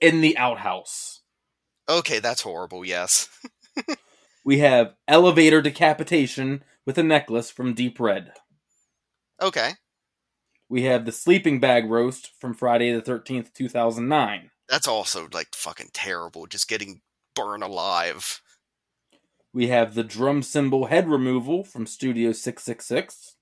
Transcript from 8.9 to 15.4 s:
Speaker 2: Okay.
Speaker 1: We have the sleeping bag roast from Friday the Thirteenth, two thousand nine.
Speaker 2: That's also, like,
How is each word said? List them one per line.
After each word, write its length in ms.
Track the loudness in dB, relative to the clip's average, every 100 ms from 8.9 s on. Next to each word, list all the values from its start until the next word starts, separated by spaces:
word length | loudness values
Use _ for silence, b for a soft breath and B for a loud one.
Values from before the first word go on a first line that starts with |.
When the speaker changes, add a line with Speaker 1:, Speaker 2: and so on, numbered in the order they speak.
| _ _ _ _ -4
Speaker 2:
Okay. 340 | -2 0 -2 -4 _ _ _ _ _ _ _ _ -6
Speaker 1:
We 140 | -2 2
have 200 | 0 -2
the 60 |
sleeping 480 | -2 2 4 4 2
bag 280 | 4 4 2
roast 440 | 2 0 -2 -14 _
from 160 | -12 -4
Friday 360 | 0 2 2
the 100 | -2
Thirteenth, 520 | -4 -8 -6 -10 -10
two 160 | -10 -6
thousand 380 | -2 -2 -2 -2
nine. 420 | 0 0 -4 -14 _ -4
Speaker 2:
That's 200 | -2 -2
also, 400 | -4 -4 -8 -8
like, 220 | -10